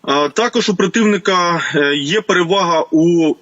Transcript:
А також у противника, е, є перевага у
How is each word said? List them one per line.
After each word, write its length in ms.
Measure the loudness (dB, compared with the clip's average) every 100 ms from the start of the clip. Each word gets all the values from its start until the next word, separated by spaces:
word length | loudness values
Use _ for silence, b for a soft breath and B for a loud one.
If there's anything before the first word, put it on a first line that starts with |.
А 260 | -2 0 0
також 400 | 0 0 0 -2
у 80 | 0
противника, 840 | 0 2 0 0 0 0 0 -2 B
е, 200 | 0 0 -2
є 240 | -2 -4
перевага 640 | 0 0 0 0 0 -2 0
у 440 | 0 2 2 0 -2